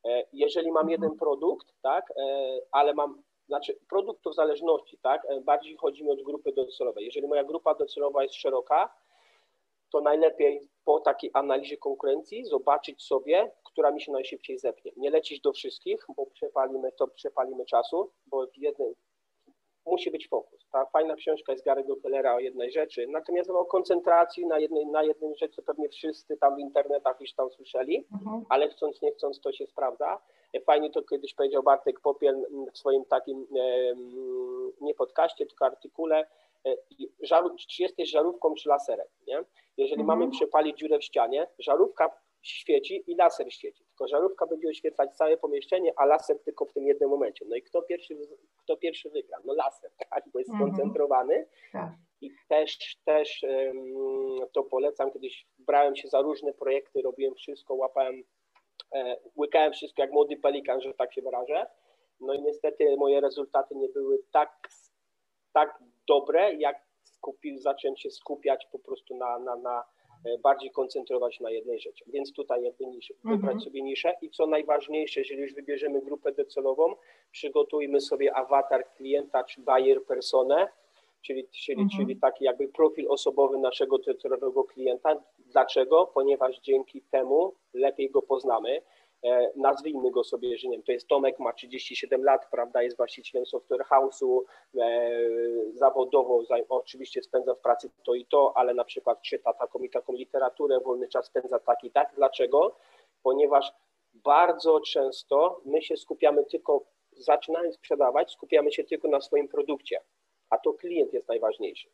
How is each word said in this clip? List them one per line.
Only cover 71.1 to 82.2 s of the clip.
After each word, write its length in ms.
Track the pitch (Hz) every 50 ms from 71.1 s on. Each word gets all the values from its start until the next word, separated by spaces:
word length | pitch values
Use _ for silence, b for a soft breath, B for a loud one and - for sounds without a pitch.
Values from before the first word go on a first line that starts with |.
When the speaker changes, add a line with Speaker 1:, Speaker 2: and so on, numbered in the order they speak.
| 131 123 123 120 - -
Speaker 1:
na 120 | 123 113
jednej 280 | 113 113 110 123 117 107
rzeczy. 240 | - 98 - - -
Więc 260 | - 127 143 139 139 _
tutaj 300 | - 139 - 127 123 123
jakby 220 | 123 - _ 135
niszę, 280 | 127 127 120 - - -
Speaker 2:
Mhm. 240 | _ - 220 220 202
Speaker 1:
wybrać 220 | 196 135 123 107 123
sobie 180 | 139 135 135
niszę 320 | 135 135 135 - - 170 180 -
i 80 | 165 156
co 180 | - - 165
najważniejsze, 720 | 156 156 151 147 147 147 147 143 147 156 156 156 - - 143
jeżeli 220 | 131 - 143 135
już 120 | 139 135 135
wybierzemy 480 | 143 139 139 143 131 143 147 139 139
grupę 300 | 135 139 143 143 _ 143
docelową, 640 | 139 147 139 - - 139 135 135 135 143 160 175 202 b b b b b b b
przygotujmy 720 | _ - - 143 - 151 143 - 156 151 143 139 139 139
sobie 320 | 139 - 151 131 139 139 -
awatar 580 | 131 131 - 143 139 135 - 139 127 123 - _
klienta 500 | _ 135 135 139 143 143 - - 131 123
czy 180 | - - 135
buyer 440 | 123 139 131 131 131 135 135 131 -
personę, 600 | - 127 127 - - - 131 127 131 143 160 190 - b b b b b b b b b _
czyli, 260 | - - - 131 127 _
czyli, 320 | - - - - - 214
Speaker 2:
Mhm. 80 | 202 196 196 196
Speaker 1:
czyli 200 | 202 240 -
taki 240 | -